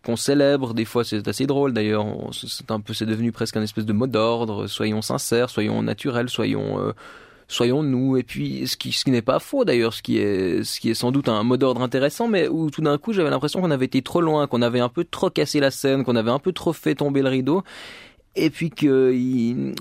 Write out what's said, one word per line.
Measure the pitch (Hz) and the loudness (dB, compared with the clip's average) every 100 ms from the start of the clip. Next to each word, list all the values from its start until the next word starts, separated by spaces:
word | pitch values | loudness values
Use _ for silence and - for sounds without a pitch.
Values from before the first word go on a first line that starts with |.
qu'on | - 117 | -6 -4
célèbre, | - 143 139 143 127 | 2 4 4 2 0
des | 113 113 | -2 -2
fois | 120 | 0
c'est | 113 107 101 | 0 -2 -4
assez | 104 135 | -2 0
drôle | 139 143 | 0 0
d'ailleurs, | 113 107 107 107 | 0 0 0 -2
on, | - - | -6 -8
c'est, | - 120 | -10 -10
c'est | - - | -10 -6
un | 110 | -6
peu, | 107 | -6
c'est | 110 110 | -4 -2
devenu | 110 117 | 0 -2
presque | - 113 110 | -2 -4 -2
un | |
espèce | 107 - 107 | -4 -4 -2
de | |
mot | 107 131 | 0 2
d'ordre, | 110 113 117 113 104 104 | 2 2 0 -2 -4 -6
soyons | - 107 107 | -4 -2 -2
sincères, | 107 131 - 117 123 | -2 -4 0 0 0
soyons | - 107 110 | 0 -2 0
naturels, | 113 110 143 120 120 | -2 -2 -2 -2 -2
soyons, | - 110 104 104 101 | -2 -2 -2 -2 -4
euh, | 101 - - - - - - | -4 -6 -14 -20 -20 -20 -8
soyons | - 120 135 | 0 2 2
nous. | 151 127 135 131 | 2 2 2 0
Et | |
puis | 123 139 143 135 127 | 0 -4 -6 -4 -6
ce | - | -6
qui, | 127 | -4
ce | - | -2
qui | - | 0
n'est | 123 | 0
pas | 110 143 | 2 0
faux | - 277 220 | 0 0 2
d'ailleurs, | 123 113 | 4 2
ce | - | -2
qui | - 113 | -2 0
est, | 104 95 92 92 | 2 2 2 0
ce | 113 - | -2 -4
qui | 113 | -2
est | |
sans | 113 123 | 0 0
doute | 135 135 | 0 2
un | 107 | 2
mot | 113 127 | 2 4
d'ordre | 135 120 | 2 2
intéressant, | 127 131 139 - 233 | 0 0 0 0 0
mais | 202 143 | 2 2
où | 151 160 | 0 -2
tout | - | 0
d'un | 156 143 | 0 0
coup | - | 0
j'avais | 202 151 | 0 0
l'impression | 135 147 - | 0 -2 -2
qu'on | 180 | 0
avait | 139 131 | 0 0
été | 135 | 0
trop | - 175 | 0 0
loin, | 165 151 143 | 2 2 2
qu'on | 120 | 2
avait | 120 123 | 2 2
un | 120 | 0
peu | 170 | -2
trop | 175 - 185 | -6 -2 -2
cassé | - 147 147 | 0 0 2
la | 139 | 2
scène, | - 139 135 127 | 2 0 2 2
qu'on | 120 | 2
avait | 110 | 2
un | 135 | 0
peu | - | 0
trop | 175 - | -2 -2
fait | 156 156 147 | -2 -2 0
tomber | 143 139 | 0 2
le | 135 | 2
rideau. | 131 131 175 - - - - - _ _ - | 2 2 0 -2 -12 -18 -20 -20 _ _ 0
Et | 160 | 0
puis | - 165 | 0 -6
que, | - 147 131 131 | 0 4 6 4
il, | 127 127 127 117 131 135 - | 4 2 0 0 -2 -4 -6